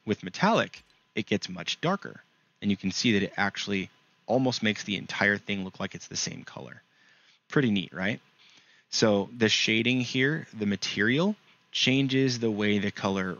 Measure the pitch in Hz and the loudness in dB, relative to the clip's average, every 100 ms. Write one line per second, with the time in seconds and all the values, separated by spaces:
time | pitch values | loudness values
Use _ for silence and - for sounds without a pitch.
0 | - 104 92 - 196 226 - - - _ | -6 -4 -6 0 2 2 0 -6 -20 _
1 | _ - 110 104 - 90 85 - 160 196 | _ -6 -2 -2 -2 -8 -8 -4 -2 -2
2 | - - - _ _ _ 104 101 95 90 | -6 -16 -20 _ _ _ -2 0 -2 0
3 | 123 104 95 - 98 - - 101 90 _ | 2 2 0 -2 -2 -2 -4 -4 -4 _
4 | _ _ - 120 131 120 107 104 - 101 | _ _ -2 2 2 0 0 -2 -4 -6
5 | - - 101 101 - 101 95 - 98 87 | -6 0 2 2 -2 -6 -6 -6 -8 -10
6 | - - - - - - 62 - - _ | -10 -8 -6 -8 -14 -16 -16 -18 -20 _
7 | _ _ _ _ - - 131 101 82 76 | _ _ _ _ -2 2 4 2 -2 -4
8 | 92 120 - _ - - _ _ _ - | -4 -4 -10 _ -20 -20 _ _ _ 2
9 | 113 101 95 123 113 - - 110 113 127 | 4 4 0 2 2 4 2 2 2 0
10 | 120 131 135 156 - 110 104 98 - - | 0 0 0 0 -6 -4 -2 0 -2 0
11 | 104 131 185 214 _ _ _ - - 131 | 2 2 2 -2 _ _ _ 0 2 4
12 | 139 131 135 120 113 104 104 104 101 - | 2 2 2 2 0 2 2 2 0 -2
13 | 104 98 92 | 0 0 -2